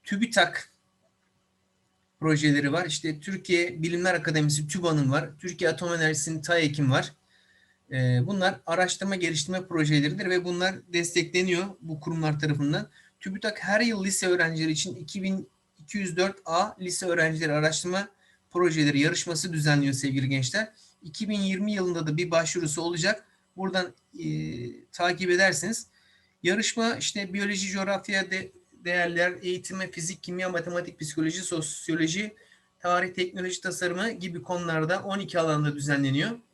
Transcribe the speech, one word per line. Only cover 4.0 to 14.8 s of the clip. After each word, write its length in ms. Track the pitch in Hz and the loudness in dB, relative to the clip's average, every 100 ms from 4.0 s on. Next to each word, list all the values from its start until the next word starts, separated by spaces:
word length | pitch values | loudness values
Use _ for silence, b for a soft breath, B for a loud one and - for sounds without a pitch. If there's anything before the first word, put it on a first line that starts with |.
| 185 | 0
Akademisi 540 | 175 170 156 151 147 151 | 0 0 2 2 2 -2
tüban'ın 420 | 190 170 151 135 | -2 2 4 4
var. 200 | 139 127 - | 2 -2 -10
Türkiye 320 | 180 170 170 | -10 0 0
Atom 240 | 160 175 | 0 -2
Enerjisi'nin 480 | 170 156 151 160 160 | 0 0 0 -2 -4
taek'in 480 | 151 170 156 147 139 | 2 2 2 2 4
var. 220 | 143 180 - b b b b b b _ | 4 0 -10 b b b b b b _
Ee, 280 | 131 127 123 127 | 0 4 4 2
bunlar 340 | 202 185 - - | 2 2 0 -2
araştırma 500 | 170 180 - 196 190 | 2 2 0 -2 0
geliştirme 500 | 170 156 151 185 185 | 0 0 -2 -4 -2
projeleridir 640 | 170 151 151 147 185 190 | 0 4 4 4 0 0
ve 140 | 180 | 0
bunlar 300 | 180 175 185 185 - | 0 0 0 -2 -2
destekleniyor 760 | 175 170 175 156 180 185 175 196 - | -2 0 0 0 0 2 2 0 -8
bu 200 | 160 156 | -10 -8
kurumlar 400 | 160 165 156 147 | -4 -2 0 0
tarafından. 500 | 151 143 143 180 220 b b b | 0 0 2 0 -4 b b b
TÜBİTAK 380 | 196 190 220 214 | -10 -4 -4 -4
her 200 | 175 208 | 0 2
yıl 240 | 233 214 | 2 2
lise 220 | 190 190 185 | 0 0 2
öğrencileri 460 | 180 165 160 160 | 4 2 2 0
için 220 | 156 | 0